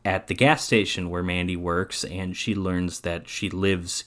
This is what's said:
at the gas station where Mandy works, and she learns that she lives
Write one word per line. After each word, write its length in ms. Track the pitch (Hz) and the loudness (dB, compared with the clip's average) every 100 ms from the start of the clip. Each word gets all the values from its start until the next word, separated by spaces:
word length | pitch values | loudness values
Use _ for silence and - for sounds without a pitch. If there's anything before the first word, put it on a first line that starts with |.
| 98 | -2
at 200 | 92 - | -2 -2
the 80 | |
gas 280 | 98 135 156 | 4 4 4
station 440 | - 117 95 98 87 | 4 4 4 -2 -2
where 120 | 87 | -2
Mandy 340 | 90 90 90 90 | 0 0 0 -2
works, 460 | 87 85 92 - | 0 0 0 -4
and 300 | - 90 92 87 | -6 -4 -6 -4
she 180 | - | -2
learns 460 | 101 92 90 90 - | 0 0 0 0 -2
that 280 | 87 85 - | -6 -6 -6
she 200 | - 98 | -6 -4
lives 540 | 90 98 92 90 - | 0 2 2 -2 -6